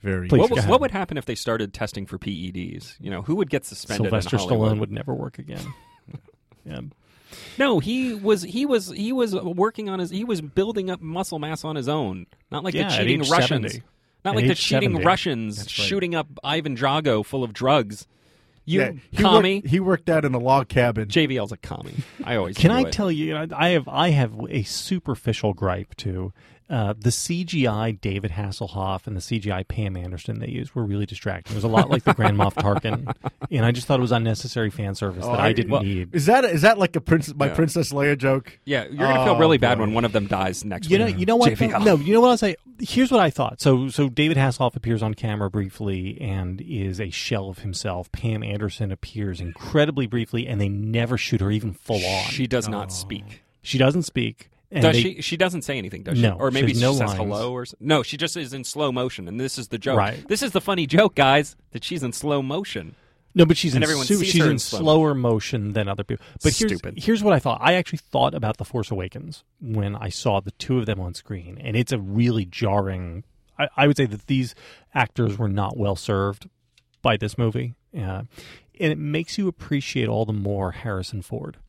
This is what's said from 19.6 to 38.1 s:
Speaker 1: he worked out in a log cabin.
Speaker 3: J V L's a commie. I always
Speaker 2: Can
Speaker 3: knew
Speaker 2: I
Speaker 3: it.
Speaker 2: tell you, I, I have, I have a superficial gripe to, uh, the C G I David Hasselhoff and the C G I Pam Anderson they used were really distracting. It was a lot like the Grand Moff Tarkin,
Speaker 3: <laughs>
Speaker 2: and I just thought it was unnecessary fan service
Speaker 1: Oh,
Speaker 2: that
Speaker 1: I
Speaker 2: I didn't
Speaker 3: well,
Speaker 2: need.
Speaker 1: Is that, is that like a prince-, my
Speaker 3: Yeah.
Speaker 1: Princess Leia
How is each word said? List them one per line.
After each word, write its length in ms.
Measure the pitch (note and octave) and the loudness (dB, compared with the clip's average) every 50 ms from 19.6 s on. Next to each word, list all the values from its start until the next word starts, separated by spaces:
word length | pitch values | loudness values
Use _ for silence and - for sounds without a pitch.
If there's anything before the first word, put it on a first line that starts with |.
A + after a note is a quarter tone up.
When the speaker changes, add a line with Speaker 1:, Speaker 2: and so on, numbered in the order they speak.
| - C3 | 0 2
Speaker 1:
he 100 | B2+ F#3+ | 2 2
worked 300 | F#3+ F#3 F#3 - _ - | 4 4 2 2 _ 2
out 140 | E3 D#3+ D3+ | 2 2 2
in 120 | C#3+ B2+ | 2 0
a 40 | B2 | 0
log 280 | A#2+ B2+ C3 C#3 B2+ - | 4 4 4 4 4 2
cabin. 420 | - C3 A#2+ A#2+ A2+ A2 A2 G2+ | 2 4 4 4 2 0 -4 0
Speaker 3:
J 160 | G2+ - D3+ | 2 2 2
V 120 | C3+ C3 B2 | 2 0 -2
L's 140 | G#2 G2+ | -4 -4
a 60 | A#2 - | -6 -12
commie. 380 | - - - - - - - - - - - - - | -12 -12 -12 -12 -12 -10 -8 -8 -10 -10 -12 -12 -6
I 120 | - B2 | -4 -2
always 220 | A2 F#2 F2 G2+ - | -2 -2 -2 0 4
Speaker 2:
Can 120 | - E3 | 6 6
Speaker 3:
knew 80 | A3 B3+ | 6 6
Speaker 2:
I 40 | |
Speaker 3:
it. 100 | C4 - | 2 0
Speaker 2:
tell 200 | - - G#3 F#3 | 0 -2 0 0
you, 240 | E3 D3+ D#3 D#3+ D#3 | 0 -2 -2 -4 -4
I, 120 | D3+ D#3 D#3+ E3+ | -4 -6 -8 -2
I 140 | C#3 D#3 F3 | 0 2 2
have, 180 | F3+ D#3+ C3 - | 2 2 0 0
I 220 | - C#3 D#3+ F3+ | -2 0 2 4
have 260 | D#3 C#3 B2+ A2+ A2 A2 A#2 - | 4 4 2 0 -2 -8 -8 -4
a 140 | - C#3 | -2 -4
superficial 960 | G2+ - - - - - F#3+ F3+ - - B2+ - - A#2 A2 - - G#2+ F#2+ | -4 -4 -6 -8 -4 -4 -4 -4 -2 -4 -6 -2 -2 -2 -2 0 0 -2 0
gripe 400 | - G2 F#2+ F2+ F#2 G2 - - - | 0 0 -2 -2 -2 -6 -12 -14 -10
to, 340 | - G2+ F#2 F#2 F#2 G2 - _ - - - _ _ _ | -8 -6 -6 -4 -6 -8 -10 _ -20 -20 -20 _ _ _
uh, 240 | D#3 B2 G#2+ G2+ G#2+ A2 | -2 0 0 0 -2 0
the 140 | G#2+ B2+ | 0 0
C 320 | A2+ - - - F3 E3+ F3+ | 0 0 -2 -4 -4 -4 -4
G 240 | E3 - D#3+ C3 A#2 | -4 0 0 0 2
I 240 | G#2+ G#2+ A2 A2+ | 0 0 -2 -2
David 400 | A2 F#2+ - G#2 F#2+ G2+ G2 G#2 | -4 -4 -4 -4 -4 -4 -4 -6
Hasselhoff 760 | E2 F#2+ G#2 G2 F#2+ - A2+ F#2 F2+ G2 F#2+ F#2+ F#2+ F#2 _ | -6 -4 -6 -6 -6 -8 -8 -8 -6 -4 -4 -4 -4 -6 _
and 80 | - G#2+ F#2 | -8 -8 -8
the 20 | |
C 200 | - - A#2+ A2+ | -6 -4 -6 -4
G 120 | G2 G#2 | -2 -4
I 120 | G2 F2+ F#2+ | -4 -4 -4
Pam 340 | _ - - G#2+ G2 F#2 F2+ | _ -4 -4 -4 -4 -4 -6
Anderson 420 | F2 F2+ F#2 E2+ - - A2 A2 | -8 -8 -10 -10 -8 -8 -8 -8
they 80 | A2+ - | -8 -8
used 260 | - B2 - - _ | -8 -8 -10 -8 _
were 120 | C3 A#2 | -4 -4
really 200 | G2+ G2+ G2+ G2+ | -2 -2 -2 -4
distracting. 460 | - - - - G#2+ F#2+ F2+ - - | -4 -6 -6 -6 -6 -6 -6 -8 -8
It 40 | G#2+ G#2+ | -6 -4
was 80 | G2+ | -2
a 20 | A2+ | 2
lot 220 | A2 A2 F3 - | 4 4 4 4
like 160 | C#3+ B2+ - | 2 2 4
the 80 | - - | 2 2
Grand 240 | - A2 A2 G#2 G2+ | 4 4 2 4 4
Moff 160 | F2+ G2 - | 2 2 2
Tarkin, 600 | - G2+ G2+ G2+ D3+ - A2+ G#2 A#2 C3+ A#2 A2 _ - A2 | 0 0 2 2 2 0 -2 -4 -2 -4 -6 -8 _ -8 -10
Speaker 3:
<laughs> 200 | - _ - - | -10 _ -10 -4
Speaker 2:
and 140 | F3+ C3 A2 | 0 2 2
I 60 | A#2 A#2+ | 2 2
just 140 | B2 B2 - | 0 0 0
thought 120 | D3 B2+ | 2 2
it 20 | |
was 120 | B2 A2+ B2 | 4 2 2
unnecessary 560 | A#2 A2+ A2+ A2 G2 - B2 - A#2+ A2+ G#2+ | 2 2 0 0 -2 -4 -6 -4 -2 -2 -2
fan 260 | - - G#2+ G2 G2 | -2 -4 -4 -4 -4
service 300 | - A2 G2 F2 F2+ - | -2 -4 -4 -4 -4 -4
Speaker 1:
Oh, 60 | A#2 A#2+ | -2 0
Speaker 2:
that 80 | A#2+ | 2
Speaker 1:
I 60 | G2+ A2 | 4 4
Speaker 2:
I 60 | A2+ | 4
didn't 180 | A2 A2+ G2 | 2 0 2
Speaker 3:
well, 120 | B2 C3 G#2 | 0 0 0
Speaker 2:
need. 320 | G2 G2+ F#2 F2+ F2 - | 0 -2 -2 -4 -2 -2
Speaker 1:
Is 120 | F3 C#3 E3+ | 0 4 6
that, 180 | A3+ C4+ C4 | 6 6 4
is 160 | A3+ E3+ D3+ | 4 2 6
that 160 | D3 G#3+ A3+ G3+ | 6 6 6 6
like 180 | F#3+ E3+ - | 2 0 0
a 60 | D#3+ | -2
prince-, 340 | - - D#3+ E3 D3 D3+ D3 | 2 2 2 2 2 -2 -2
my 120 | D3 C#3+ C#3 | -2 -2 0
Speaker 3:
Yeah. 80 | - | 2
Speaker 1:
Princess 360 | - E3 D3+ - F3 D3+ - | 2 0 2 2 0 -2 0
Leia 260 | C#3+ C#3+ C#3 C#3+ | 0 0 2 2